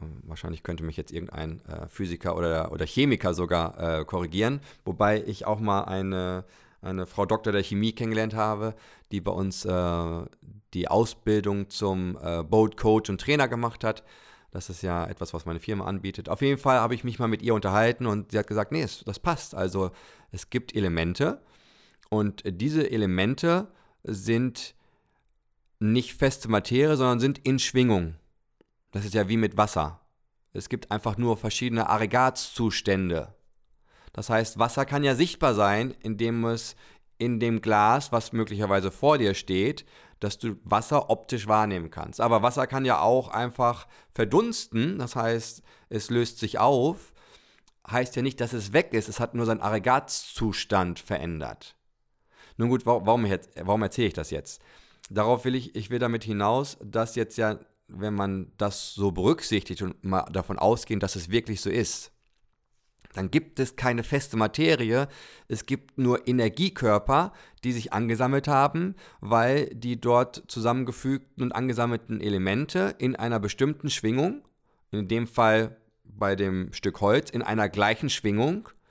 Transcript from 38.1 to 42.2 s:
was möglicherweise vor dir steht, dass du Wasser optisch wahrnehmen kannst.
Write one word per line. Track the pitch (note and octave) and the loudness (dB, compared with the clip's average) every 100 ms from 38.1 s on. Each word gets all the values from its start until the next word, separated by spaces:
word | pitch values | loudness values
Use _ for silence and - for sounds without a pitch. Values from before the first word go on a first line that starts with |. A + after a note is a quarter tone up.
was | A#2 - | -2 0
möglicherweise | A2 A2 G#2 G#2 G2 F#2+ | -2 -2 -2 2 2 2
vor | - C#3 D3 | 0 2 4
dir | G#2+ | 4
steht, | F#2+ - F#2 A2 D3+ - - - - | 0 0 0 0 -2 -10 -20 -20 -8
dass | G#2 - | -6 -4
du | A#2 G2+ | -6 -6
Wasser | - G2+ A2+ D3 - | 0 0 2 2 2
optisch | A2+ - B2 G2+ | 0 -2 -4 2
wahrnehmen | G#2+ G#2+ F#2 D#2+ | 4 4 0 -6
kannst. | - D2 - | -10 -10 -2